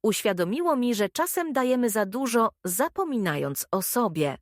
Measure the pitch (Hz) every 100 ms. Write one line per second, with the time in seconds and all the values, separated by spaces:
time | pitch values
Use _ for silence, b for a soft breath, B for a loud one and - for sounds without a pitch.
0 | 220 196 214 180 175 240 349 277 247 220
1 | 202 - 339 - 339 269 254 254 240 214
2 | 196 226 269 226 226 _ 180 180 302 -
3 | 370 254 185 147 139 139 - 190 180 247
4 | 226 156 143 127